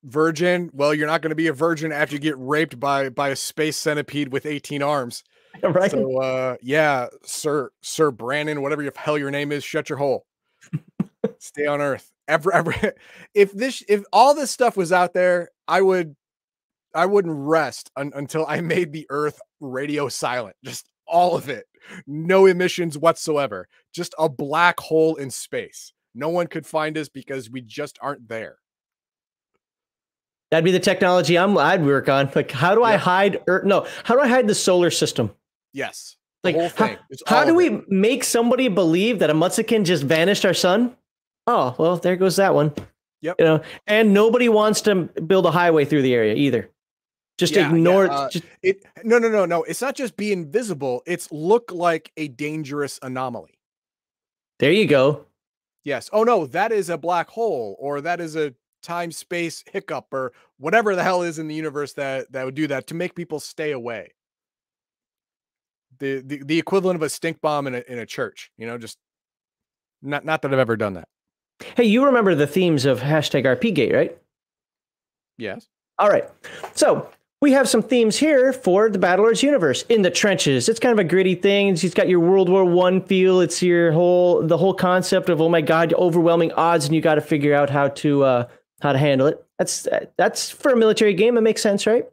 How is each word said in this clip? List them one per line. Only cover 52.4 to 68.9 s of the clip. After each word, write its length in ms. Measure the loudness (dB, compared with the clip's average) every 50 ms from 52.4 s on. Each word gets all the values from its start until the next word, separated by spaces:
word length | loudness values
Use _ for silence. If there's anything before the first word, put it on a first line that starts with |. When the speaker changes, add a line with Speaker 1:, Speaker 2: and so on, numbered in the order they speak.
| -10 -8 -8 -8 -10 -8 -6 -6 -6 -8 -8 -14
Speaker 1:
anomaly. 560 | -14 -10 -8 -6 -6 -8 -8 -10 -16 _ _ _ _ _ _ _ _ _ _ _ _ _ _ _ _ _ _ _ _ _ _ _
Speaker 2:
There 140 | 2 2 4
you 120 | 4 4
go. 400 | 4 4 4 4 4 2 -2 -8 _ _ _ _ _ _ _ _ _ _ _ _
Speaker 1:
Yes. 240 | -8 -8 -8 -8 -4
Oh, 120 | 0 0 2
no, 200 | 2 2 0 0 -2
that 260 | -4 -4 -2 -2 -2
is 160 | -4 -2 -4
a 80 | -6 -6
black 320 | -4 -4 -2 -2 -4 -6
hole, 480 | -6 -6 -4 -4 -2 -4 -6 -8 -10 -10
or 220 | -8 -6 -6 -6
that 180 | -4 -4 -4 -4
is 160 | -6 -8 -6
a 180 | -6 -6 -6 -6 _ _ _ _ _ -14
time-space 800 | -10 -8 -8 -8 -8 -10 -14 -14 _ -6 -6 -6 -6 -8 -12 -20 -10
hiccup, 360 | _ -10 -10 -8 -10 -10 -10 _ -8
or 200 | -8 -8 -8 _ _ _ _ _ _
whatever 400 | -4 2 2 2 2 2 0 0
the 60 | 0
hell 180 | 0 0 0 -2
is 160 | -4 -6 -8
in 80 | -10 -10
the 80 | -8
universe 380 | -8 -8 -8 -6 -8 -8 -8 -8
that, 360 | -8 -6 -6 -6 -6 -8 _ -10
that 100 | -8 -8
would 120 | -8 -4
do 120 | -4 -4 -4
that 200 | -4 -6 -6 -8
to 60 | -8
make 220 | -8 -8 -8 _
people 240 | -10 -10 -10 -10 -10
stay 320 | -10 -12 -12 -8 -6 -6
away. 400 | -6 -6 -8 -10 -10 -10 -12 -16 _ _ _ _ _ _ _ _ _ _ _ _ _ _ _ _ _ _ _ _ _ _ _ _ _ _ _ _ _ _ _ _ _ _ _ _ _ _
The, 220 | -6 -6 -6 -6 -8
the, 180 | -10 -14 -12 -6
the 160 | -4 -4 -2
equivalent 380 | -2 0 -2 0 0 0 -2 -2
of 40 | -4
a 60 | -6
stink 300 | -6 -6 -8 -8 -8 _
bomb 280 | -4 -2 -2 -2 -4 -6
in 80 | -8
a, 80 | -10 -10 -10
in 120 | -12 -12
a 60 | -12
church, 460 | -12 -8 -8 -8 -8 -8 -16 -20 _ _ _
you 100 | -14 -12
know, 100 | -12 -12
just 200 | -14 -16